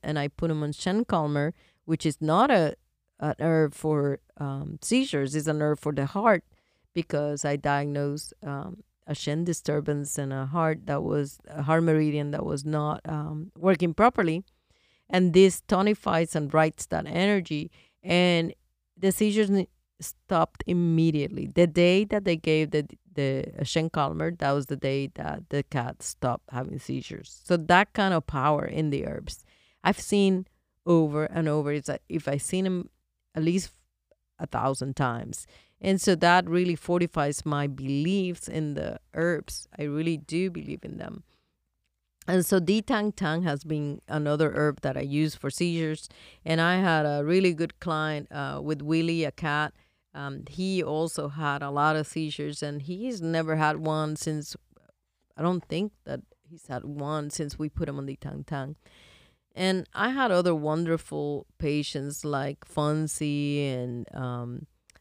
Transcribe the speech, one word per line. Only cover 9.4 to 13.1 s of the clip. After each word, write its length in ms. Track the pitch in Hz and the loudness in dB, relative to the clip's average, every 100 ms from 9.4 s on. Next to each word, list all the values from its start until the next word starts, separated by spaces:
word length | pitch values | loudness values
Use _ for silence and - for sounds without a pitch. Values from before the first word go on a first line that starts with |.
disturbance 720 | 175 165 - 147 151 147 143 - | 0 -2 0 -2 0 -2 -4 -4
and 160 | 139 | -4
a 140 | 135 135 | -4 -4
heart 400 | 170 160 156 - | 0 0 0 -2
that 160 | 143 | -2
was, 380 | 156 151 143 - - | 0 0 -2 -6 -14
a 140 | 151 | -4
heart 200 | 143 160 | 2 4
meridian 480 | 165 156 151 147 147 | 6 4 4 0 -2
that 160 | 147 165 | -4 -4
was 180 | 147 | -4
not, 360 | 147 151 151 151 | -2 -2 -2 -4
um, 440 | - | -6